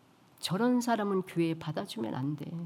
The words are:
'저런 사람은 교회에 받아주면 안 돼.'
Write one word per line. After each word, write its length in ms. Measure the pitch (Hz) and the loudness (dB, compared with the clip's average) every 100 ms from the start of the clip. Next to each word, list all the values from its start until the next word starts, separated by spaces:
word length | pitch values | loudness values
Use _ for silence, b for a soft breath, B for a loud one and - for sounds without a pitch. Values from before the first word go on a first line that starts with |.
| - _ - - | -20 _ -20 -10
'저런 420 | - 185 247 247 | -4 2 4 4
사람은 440 | 240 226 202 190 | 2 2 2 2
교회에 320 | 185 170 165 160 | 2 2 2 0
받아주면 580 | 160 156 202 220 226 | -4 -4 -4 -4 -4
안 220 | - 139 151 | -2 -2 -2
돼.' 160 | 156 165 | -6 -6